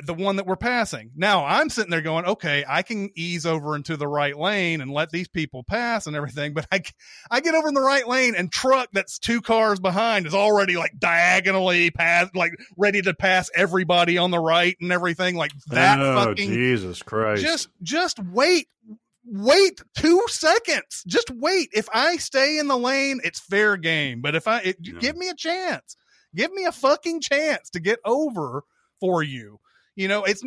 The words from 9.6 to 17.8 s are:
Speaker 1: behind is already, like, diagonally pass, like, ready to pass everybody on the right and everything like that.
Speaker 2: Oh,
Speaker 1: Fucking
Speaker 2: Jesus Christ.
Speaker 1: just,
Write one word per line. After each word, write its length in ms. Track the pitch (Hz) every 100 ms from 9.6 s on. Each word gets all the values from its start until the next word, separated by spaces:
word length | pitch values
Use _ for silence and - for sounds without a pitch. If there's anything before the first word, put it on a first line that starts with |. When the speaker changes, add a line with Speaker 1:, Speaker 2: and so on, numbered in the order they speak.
| 220 196
Speaker 1:
behind 480 | 185 185 226 214 160
is 60 | 196
already, 400 | 208 208 190 175
like, 220 | 165 135
diagonally 920 | 175 170 175 185 185 190 185 175 170
pass, 380 | - 170 175 185 180
like, 160 | 170 170 - -
ready 240 | 202 202
to 120 | 190
pass 360 | 165 190 185 - 170
everybody 600 | 190 185 175 175 170 175
on 140 | 180
the 80 | 170
right 360 | 160 170 175 185
and 100 | 175
everything 440 | 180 175 165 185 175
like 160 | 147 143 147
that. 300 | 160 180 139
Speaker 2:
Oh, 260 | 139 127 113
Speaker 1:
Fucking 240 | 98 101
Speaker 2:
Jesus 500 | 113 127 120 92 87
Christ. 400 | - 110 110 104
Speaker 1:
just, 280 | 302 330 - _